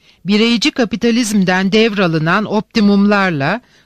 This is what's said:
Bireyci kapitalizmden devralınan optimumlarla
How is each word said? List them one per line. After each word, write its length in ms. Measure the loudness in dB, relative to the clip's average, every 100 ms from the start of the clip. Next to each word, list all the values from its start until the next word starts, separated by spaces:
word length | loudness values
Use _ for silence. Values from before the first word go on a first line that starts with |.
| _ _ -2
Bireyci 460 | 0 2 0 -2
kapitalizmden 1000 | -2 -4 -2 -2 0 0 0 0 0 0
devralınan 760 | 2 0 0 -2 0 0 -2 -2
optimumlarla 1160 | -4 -2 0 2 4 2 2 0 -2 -2 -4 _ _